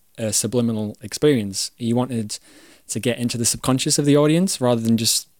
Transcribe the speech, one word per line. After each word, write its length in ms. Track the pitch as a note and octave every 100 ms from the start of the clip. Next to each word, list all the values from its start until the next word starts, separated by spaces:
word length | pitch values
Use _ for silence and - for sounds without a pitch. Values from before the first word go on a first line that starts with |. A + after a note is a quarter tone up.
| _ -
a 160 | A2
subliminal 640 | - A2+ B2 A#2 G#2+ G#2+ -
experience. 680 | G#2+ - D3+ B2+ G2+ F#2+ - -
He 160 | A#2
wanted 460 | A#2 B2+ A#2 G#2 - _ - - - -
to 100 | A2
get 180 | A#2+ A#2
into 180 | A#2+ A#2
the 80 |
subconscious 540 | A#2 - - C3 D#3 D3+
of 80 | C#3+
the 100 | D3
audience 440 | D3+ E3 F#3+ -
rather 200 | B2 A#2+
than 160 | A2+ A2+
just, 300 | A2+ - -